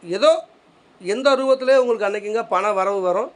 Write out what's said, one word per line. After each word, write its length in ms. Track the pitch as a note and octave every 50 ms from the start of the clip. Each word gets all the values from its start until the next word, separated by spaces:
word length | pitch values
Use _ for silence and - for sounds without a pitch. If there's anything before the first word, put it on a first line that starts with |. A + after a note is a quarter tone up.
| -
ஏதோ 400 | E3+ F3 G3 A#3+ D#4 - D#5+ - _ _ _ _ _ _ _ _ _ _ _
எந்த 340 | G3 F3 G3+ A#3+ C4+ C#4 C4+
ரூபத்திலே 400 | B3+ C4+ C4 C4 B3+ B3+ B3+ C4+
உங்களுக்கு 300 | C4 B3+ A#3+ A#3 G#3+ G#3
அன்னைக்குங்க 420 | G3 G3+ G#3+ G3+ G#3 G#3+ A#3 A3+
பண 260 | A3+ G3 F3+ F#3+ G#3+ G#3
வரவு 280 | F#3+ F#3+ G3 G3+ G3
வரும் 300 | F#3 F3+ F3 G3 A#3+ - -